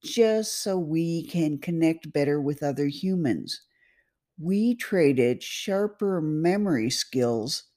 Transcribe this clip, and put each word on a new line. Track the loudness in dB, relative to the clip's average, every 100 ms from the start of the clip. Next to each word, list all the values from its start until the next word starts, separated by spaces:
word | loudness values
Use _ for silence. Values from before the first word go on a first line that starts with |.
just | -2 2 4 2 -2 -6
so | -2 -2
we | 0 0 0 -2 -2
can | 0 0 -2
connect | -4 0 0 0 -4
better | 0 0 0
with | -2 -2
other | -4 -2 -4
humans. | -2 -2 0 0 -2 -4 -12 _ _ _ _ _ _ _ -8
We | -2 2 2 0
traded | 0 4 6 6 2 0
sharper | -6 -8 -2 0 -2 -2 -2 0
memory | 0 0 2 2 2 2 0
skills | -2 -2 0 2 0 -2 -6 -10